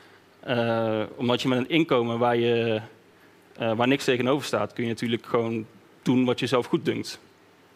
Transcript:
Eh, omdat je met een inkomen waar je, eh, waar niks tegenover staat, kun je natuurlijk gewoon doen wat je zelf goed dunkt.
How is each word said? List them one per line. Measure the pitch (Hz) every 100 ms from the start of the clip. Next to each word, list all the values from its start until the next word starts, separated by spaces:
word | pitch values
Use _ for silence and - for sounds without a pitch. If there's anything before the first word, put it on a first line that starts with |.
| - - _ _
Eh, | - 120 117 113 113 110 104 -
omdat | 123 123
je | 139
met | 127
een | 127
inkomen | 160 160 131 117 117
waar | 120 120
je, | 117 120 117 110 107 - _ - - - -
eh, | - 117
waar | 110 120
niks | 139
tegenover | - 123 123 143 127
staat, | 110 104
kun | -
je | 120
natuurlijk | 113 120 117 -
gewoon | 120 113 113 110 - - -
doen | - 127
wat | 127 123
je | 123
zelf | 127 120
goed | 170
dunkt. | 123 113 - - - _ _ _ _